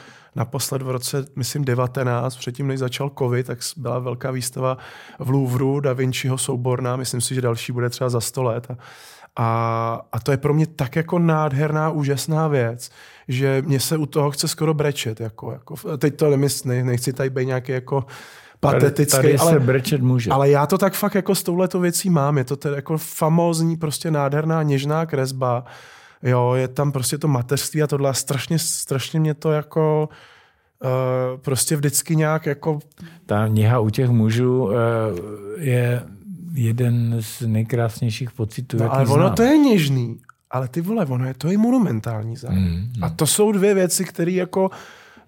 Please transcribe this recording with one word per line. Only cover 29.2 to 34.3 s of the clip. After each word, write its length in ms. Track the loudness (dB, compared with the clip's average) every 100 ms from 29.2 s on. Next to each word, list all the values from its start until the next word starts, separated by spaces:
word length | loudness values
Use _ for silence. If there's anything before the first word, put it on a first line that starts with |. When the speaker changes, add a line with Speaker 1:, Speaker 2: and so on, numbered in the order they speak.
Speaker 1:
mě 140 | 0
to 180 | 0 0
jako, 560 | -2 -2 0 2 2 -2 -6 -20 -20 _ _ _ -8
eh, 540 | -2 0 0 0 -2 -4
prostě 380 | -4 -2 0 0
vždycky 400 | 0 -2 0 2
nějak 300 | 2 0 -2
jako 320 | -4 -4 -4 -6 -20 -20 -14 -2
Speaker 2:
Ta 200 | 0 2
něha 320 | 4 4 4
u 100 | 2
těch 180 | 2 2
mužů, 600 | 4 4